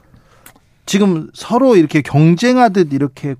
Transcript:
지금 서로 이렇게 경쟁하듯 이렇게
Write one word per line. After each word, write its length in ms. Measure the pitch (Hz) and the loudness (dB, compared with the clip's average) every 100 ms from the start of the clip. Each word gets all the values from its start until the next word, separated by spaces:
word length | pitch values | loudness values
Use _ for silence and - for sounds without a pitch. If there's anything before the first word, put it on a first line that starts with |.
| _ _ _ _ - _ _ _ - | _ _ _ _ -20 _ _ _ -6
지금 440 | 202 202 165 151 | -2 0 -2 -6
서로 420 | - - 233 262 214 | -16 -6 0 2 2
이렇게 280 | 151 151 | 2 -2
경쟁하듯 880 | 139 143 156 170 247 254 240 190 160 | -2 2 2 2 0 2 2 0 -2
이렇게 400 | 139 139 - 147 131 | -2 -4 -6 -10 -12